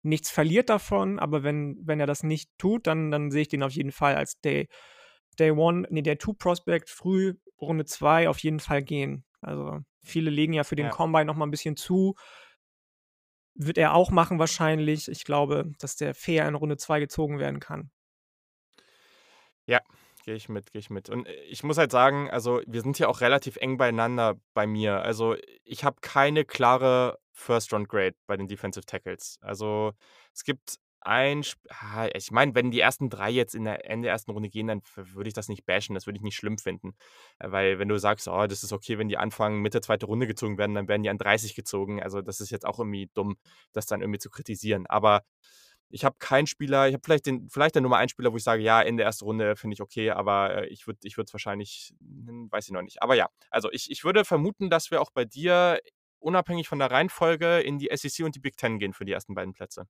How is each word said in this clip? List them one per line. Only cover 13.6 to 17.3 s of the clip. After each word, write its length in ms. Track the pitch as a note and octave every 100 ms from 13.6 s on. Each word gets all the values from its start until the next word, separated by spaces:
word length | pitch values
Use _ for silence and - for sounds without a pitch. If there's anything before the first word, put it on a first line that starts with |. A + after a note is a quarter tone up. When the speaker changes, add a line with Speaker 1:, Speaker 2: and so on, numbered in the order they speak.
| D3+ E3+
Speaker 1:
er 160 | D3+
auch 160 | D#3+ F3+
machen 300 | F#3 E3 E3+
wahrscheinlich. 680 | D#3+ - D#3+ D#3 D3+ D#3 -
Ich 160 | - -
glaube, 460 | D3 C#3 D3 D3+ C#3+
dass 180 | C3+ -
der 180 | D3 C#3
fair 320 | - D#3+ D3+
in 80 | D3
Runde 220 | D3+ D3
zwei 220 | - D3+
gezogen 380 | D3 - D#3